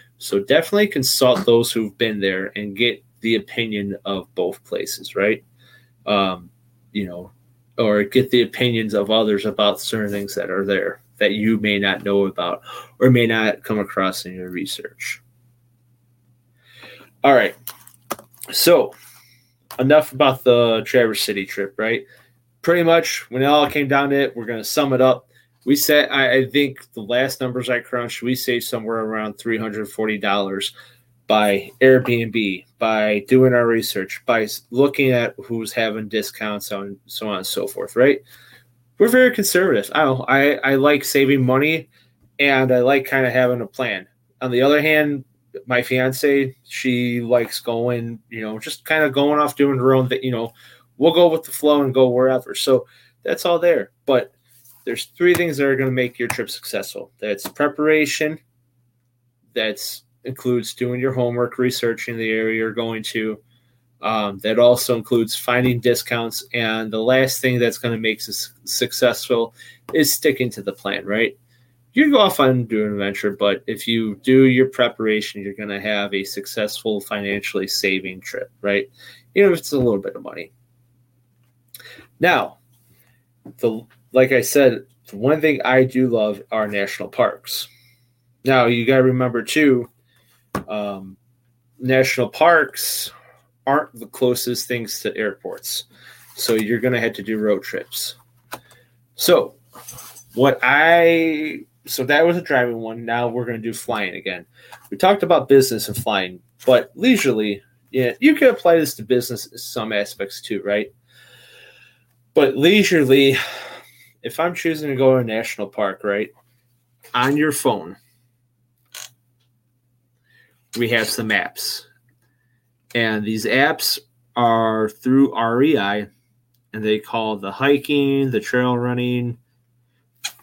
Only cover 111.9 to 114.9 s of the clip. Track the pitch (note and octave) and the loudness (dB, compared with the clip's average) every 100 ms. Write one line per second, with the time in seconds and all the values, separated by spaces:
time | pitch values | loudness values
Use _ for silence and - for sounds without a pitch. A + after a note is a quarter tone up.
111.9 | _ _ _ _ - C#3+ - D#3 G#3 F#3+ | _ _ _ _ 2 2 4 4 4 4
112.9 | E3+ C3 C3+ C#3 C3 - - - - - | 4 4 6 4 2 -4 -12 -16 -18 -20
113.9 | _ _ _ A2+ - E3+ E3+ E3 D#3 D3+ | _ _ _ -8 -4 -4 -2 -4 -4 -4